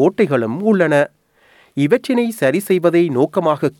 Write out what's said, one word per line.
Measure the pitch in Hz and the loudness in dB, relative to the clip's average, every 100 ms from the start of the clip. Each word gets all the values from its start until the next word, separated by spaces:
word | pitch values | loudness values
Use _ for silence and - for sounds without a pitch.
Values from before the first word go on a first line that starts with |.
| 156 | 0
ஓட்டைகளும் | 208 180 131 110 147 214 | 0 0 0 -2 -2 0
உள்ளன. | 196 160 143 147 _ _ _ _ _ _ - | 2 2 2 0 _ _ _ _ _ _ -4
இவற்றினை | 147 254 - 240 233 220 | 0 0 0 -2 -2 0
சரி | 135 170 196 | 0 0 0
செய்வதை | 185 170 170 175 123 | 0 2 2 2 0
நோக்கமாக | - 190 165 147 147 - | 0 0 -2 -2 -4 -2